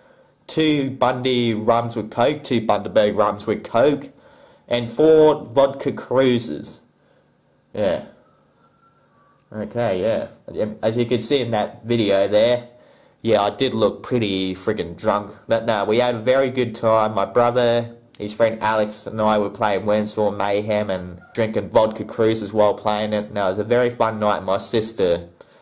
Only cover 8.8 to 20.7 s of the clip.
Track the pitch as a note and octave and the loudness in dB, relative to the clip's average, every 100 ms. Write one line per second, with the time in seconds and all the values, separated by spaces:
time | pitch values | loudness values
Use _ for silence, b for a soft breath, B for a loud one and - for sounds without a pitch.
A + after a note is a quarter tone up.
8.8 | _ _ _ _ _ _ _ G#2+ G#2 A#2+ | _ _ _ _ _ _ _ -12 -8 -4
9.8 | A#2 F#2 G2+ G#2 - - - E2+ G#2+ G#2+ | -2 0 0 -2 -4 -12 -14 -6 -6 -2
10.8 | A2+ A2+ A#2+ A#2+ - C#3+ A#2 A2 G#2 - | -2 0 0 -2 0 -2 0 -2 -4 -6
11.8 | A2+ A#2 G2+ G2 G2 G#2 A#2 B2 A#2+ - | -4 0 2 2 2 4 4 2 -4 -20
12.8 | b b b b A2+ G#2 G2+ G#2 C3 A2 | b b b b 0 2 2 0 -2 2
13.8 | G#2 G#2 - B2+ G#2+ F#2+ F#2+ F#2 - G#2 | 0 0 -4 -2 0 -2 -2 -4 -4 -4
14.8 | E2+ E2+ G#2+ G2+ G2+ - - A2+ A2+ G#2+ | -6 -4 -2 -2 -4 -14 -4 -2 0 -2
15.8 | G2+ A2+ B2 A#2 A2 C3 C3+ B2 A2+ G#2+ | 0 2 2 -2 0 2 0 -2 -4 -2
16.8 | A2+ A2 G#2+ G#2+ G2 B2 A#2+ A#2+ A#2+ A#2+ | 2 2 2 0 0 2 2 2 2 0
17.8 | A#2 - _ - G#2 - A2+ A2 G#2+ A2 | -2 -12 _ -12 -12 0 0 2 0 0
18.8 | G#2+ - - A2 G#2+ G#2+ G2+ - G#2+ G2 | -2 -4 -10 -2 2 2 0 -2 -2 0
19.8 | G#2 G#2+ G#2+ - G#2+ G2+ G2+ G2+ G#2+ | 0 0 0 0 -2 0 0 0 0